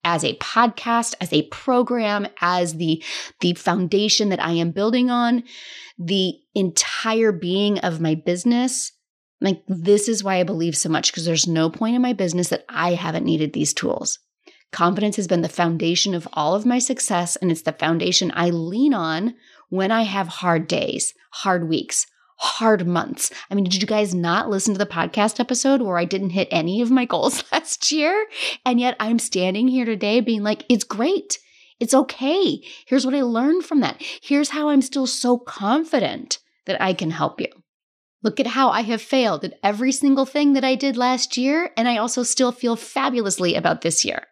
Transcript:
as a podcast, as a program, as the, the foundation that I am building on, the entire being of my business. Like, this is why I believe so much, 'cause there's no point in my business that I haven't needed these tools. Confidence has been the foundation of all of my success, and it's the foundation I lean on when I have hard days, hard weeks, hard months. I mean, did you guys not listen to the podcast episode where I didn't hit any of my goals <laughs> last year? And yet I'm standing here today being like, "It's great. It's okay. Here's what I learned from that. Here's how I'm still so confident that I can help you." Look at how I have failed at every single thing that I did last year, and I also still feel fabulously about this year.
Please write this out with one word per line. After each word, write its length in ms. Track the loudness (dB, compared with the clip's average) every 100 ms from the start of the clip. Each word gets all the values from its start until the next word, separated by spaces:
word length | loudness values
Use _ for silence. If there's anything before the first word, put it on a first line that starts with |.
as 200 | 0 0
a 120 | -2 -4
podcast, 760 | -2 2 2 0 -2 0 -2 -6
as 120 | 0
a 100 | 0 0
program, 760 | -6 0 2 2 0 0 -2 -4 -2
as 340 | 0 0 0
the, 280 | -2 -2 -2 -4 -10 -10 _
the 140 | -2
foundation 760 | 0 0 0 2 2 2 2 2
that 120 | 0
I 100 | -2
am 180 | 0 -2
building 400 | 0 0 2 2
on, 340 | 2 2 0 -2 -18 -18 -18 -20 -10
the 360 | -2 0 0 -4 _
entire 760 | -2 0 0 -2 -2 -2 2 2
being 460 | 0 -2 0 0 0
of 200 | -2 -2
my 140 | 0
business. 760 | 0 -2 0 2 2 0 -2 -8 _ _ _ _ _
Like, 220 | -2 -2 -4
this 400 | -2 4 4 4
is 160 | -2
why 120 | 0 0
I 60 |
believe 340 | 0 0 -2 -2
so 120 | 0
much, 240 | 0 -2
'cause 120 | -4
there's 220 | -2 0 2
no 240 | 2 0
point 260 | 0 0 2
in 60 |
my 100 | 0
business 360 | 0 0 0 -2
that 160 | -4 -4
I 260 | -4 -2
haven't 300 | -2 -2 -2
needed 280 | 0 0 0
these 220 | -2 -2
tools. 440 | -2 -4 -2 -4 -8 _ _ -20 _ _
Confidence 440 | 0 0 2 -2 -2
has 100 | 0
been 160 | 0
the 60 | 0
foundation 640 | -2 -2 0 0 0 0
of 140 | -2 -6
all 220 | -2 0
of 120 | 2 2
my 120 | 0
success, 580 | 0 -2 -2 -2 -2 -2
and 140 | 0
it's 120 | 0
the 100 | -2
foundation 580 | -2 0 0 2 0 0
I 160 | 0 0
lean 440 | 0 -2 2 2
on 400 | 2 0 -2 -4 -6 _ -20 _
when 220 | -2 2
I 120 | 2
have 260 | 0 -2 -4
hard 400 | -2 0 0 0
days, 460 | -2 -2 -4 -6 -8 _
hard 360 | -6 -2 0 0
weeks, 380 | -2 -2 -4 -4 _ _ _
hard 500 | -6 2 4 4 2
months. 440 | 0 -2 -4 -6 -6 -4
I 40 |
mean, 100 | -2
did 180 | 0 0
you 40 | 0
guys 280 | 0 0
not 340 | 0 0 0 0
listen 240 | -2 0
to 40 | 0
the 80 | -2
podcast 540 | -2 -2 2 0 0
episode 420 | -2 0 2 2
where 160 | 2 0
I 60 | 0
didn't 240 | -2 -2
hit 180 | -2 0
any 300 | 0 0 0
of 100 | 2
my 140 | 2
goals 400 | 2 0 0 -2 -2
<laughs> 40 |
last 400 | -4 -2 -4 -2
year? 340 | 0 2 0 -2 -6 -8 -2
And 160 | 0 2
yet 160 | 0 -2
I'm 200 | 0 0
standing 500 | 0 0 0 2 2
here 160 | 2
today 360 | 0 0 2 2
being 220 | 2 0
like, 220 | 0 -2 -2
"It's 160 | -4
great. 540 | -4 -2 0 0 -4 -10 _ _ _ _
It's 140 | 2
okay. 680 | 2 2 -4 -2 0 0 -2 -10 -20 -2
Here's 180 | 0
what 100 | 2
I 80 | 0
learned 420 | 0 2 2 2
from 160 | 2 0
that. 220 | 0 -4 -14 -14
Here's 280 | 0 0 2
how 180 | 0 2
I'm 140 | 4
still 240 | 2 -2 -2
so 320 | 0 2 2
confident 1000 | 0 -4 0 0 2 0 0 -4 -8 -8 _ _ -6
that 140 | 0
I 120 | 0
can 180 | 0 -4
help 300 | -2 -4 -4
you." 80 | -10 -10 _ _ _ _ _ _
Look 160 | -4 -2
at 100 | -2
how 200 | 2 2
I 140 | 2
have 200 | -2 -4
failed 420 | 0 0 2 0
at 140 | -6 -2
every 300 | -2 0 0
single 340 | 2 4 4 2
thing 260 | 2 4
that 120 | 4
I 120 | 2 0
did 200 | 0 0
last 400 | 0 0 -2 0
year, 360 | 0 0 -2 -2
and 120 | 0
I 100 | 0
also 240 | -2 -2
still 300 | -2 2 0
feel 240 | 0 -2 -2
fabulously 760 | -4 -4 -2 0 -2 0 0
about 260 | 2 0 0
this 240 | 0 0
year. 220 | -2 -4 -10